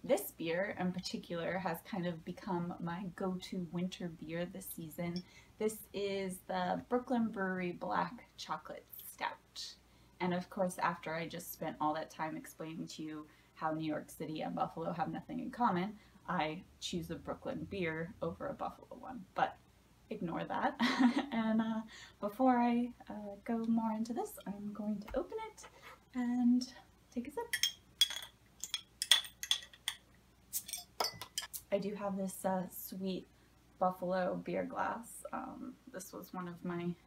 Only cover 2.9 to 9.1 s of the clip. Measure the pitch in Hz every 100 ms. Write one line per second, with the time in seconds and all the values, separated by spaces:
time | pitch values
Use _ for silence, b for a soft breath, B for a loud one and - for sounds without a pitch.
2.9 | 175 196 - 190 185 - 190 170 175 185
3.9 | - 180 160 156 165 180 190 190 - 160
4.9 | 151 175 175 B B B - 214 220 -
5.9 | - 202 196 190 185 - 185 180 180 -
6.9 | 247 247 240 226 202 190 185 180 170 180
7.9 | 196 175 240 - - - 160 - - -
8.9 | - -